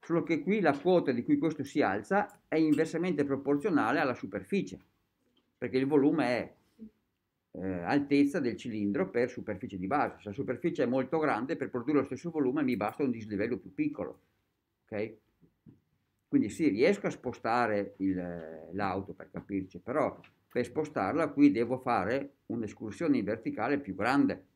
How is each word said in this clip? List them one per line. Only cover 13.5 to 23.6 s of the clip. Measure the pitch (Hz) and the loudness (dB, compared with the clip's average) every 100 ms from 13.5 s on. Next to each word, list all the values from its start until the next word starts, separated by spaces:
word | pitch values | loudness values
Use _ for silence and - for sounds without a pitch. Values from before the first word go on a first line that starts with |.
| 113 | -2
più | - | -8
piccolo, | - 151 - 80 - _ _ _ _ _ _ | -4 -4 -2 -8 -8 _ _ _ _ _ _
ok? | _ 107 110 - _ _ _ _ - - _ _ _ _ _ | _ -6 -6 -8 _ _ _ _ -20 -20 _ _ _ _ _
Quindi | 143 110 | 0 0
sì, | - 156 | 0 0
riesco | 104 151 202 185 | 4 4 4 -2
a | |
spostare | - 127 117 117 120 117 104 98 - | -6 -10 -6 -2 0 2 0 -2 -2
il, | 95 92 87 87 80 80 80 | -2 -2 -4 -8 -10 -14 -12
l'auto, | 92 101 92 95 | -4 -2 -4 -6
per | - - | -14 -12
capirci, | - - 98 95 90 | -12 -6 -6 -6 -12
però | - 143 120 - - _ _ | -6 -2 -2 -2 -20 _ _
per | 123 120 | -4 -4
spostarla | - 147 135 95 139 156 | -4 -4 -2 -2 0 -2
qui | 143 143 | 6 6
devo | - 117 127 | 6 0 -2
fare | 127 117 92 131 - _ _ | 0 0 0 -2 -4 _ _
un'escursione | 117 107 - 110 101 165 131 | -6 -6 -8 -12 -4 -2 -2
in | |
verticale | 98 117 - 143 | -2 -4 -6 -4